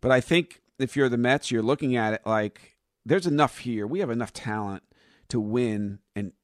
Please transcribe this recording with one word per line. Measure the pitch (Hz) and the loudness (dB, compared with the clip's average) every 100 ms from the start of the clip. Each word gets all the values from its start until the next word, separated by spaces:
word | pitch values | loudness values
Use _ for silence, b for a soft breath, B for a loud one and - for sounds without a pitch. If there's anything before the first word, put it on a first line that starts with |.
But | 127 | 4
I | 127 | 2
think | - 170 170 - _ _ | 4 2 0 -10 _ _
if | 131 | -4
you're | - 135 | 2 2
the | 120 | 2
Mets, | 120 139 - | 2 2 2
you're | 120 | -2
looking | 110 147 139 123 | 0 0 0 0
at | 110 | 0
it | 107 | -2
like, | - 110 107 - - _ _ _ | 0 0 0 -6 -20 _ _ _
there's | - 185 175 | -2 0 2
enough | 147 143 - | 2 2 0
here. | 123 113 | -6 -4
We | 104 170 | -4 -4
have | 175 | -2
enough | 117 113 | -2 -4
talent | - - 107 101 95 _ b b b b | -8 -6 -4 -4 -8 _ b b b b
to | 120 | -2
win | 107 117 120 107 104 98 _ | 0 0 0 -2 -4 -8 _
an | - 101 - | -8 -8 -10